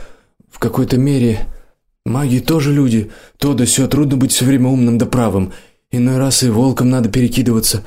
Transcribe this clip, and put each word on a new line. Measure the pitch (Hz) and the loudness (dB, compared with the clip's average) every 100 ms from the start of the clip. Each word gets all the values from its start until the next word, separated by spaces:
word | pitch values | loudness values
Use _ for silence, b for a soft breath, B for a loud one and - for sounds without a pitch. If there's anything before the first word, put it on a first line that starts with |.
| B B B B _ | B B B B _
в | - | -6
какой-то | 117 - 127 127 | -4 -2 0 0
мере. | 135 139 120 107 - b b b _ _ | 2 2 2 0 -4 b b b _ _
Маги | - 123 143 123 | -6 -2 0 0
тоже | 123 160 143 | 0 0 2
люди, | 143 131 113 107 B B B | 2 2 0 -2 B B B
то | 139 | -2
да | 123 | 0
сё, | 120 - 131 | 0 0 0
трудно | 143 147 131 | 0 0 0
быть | 135 | 0
всё | - | 0
время | 123 135 127 | 0 2 2
умным | 131 120 117 | 2 2 2
да | 113 | 0
правым. | 123 113 95 92 B B B _ | 0 0 0 -4 B B B _
Иной | 123 123 127 | -2 0 0
раз | 135 127 | 0 0
и | 127 | 0
волком | 110 131 120 123 | 2 2 2 0
надо | 131 110 | 2 0
перекидываться, | 131 120 120 123 113 110 101 | 0 0 0 0 0 0 -4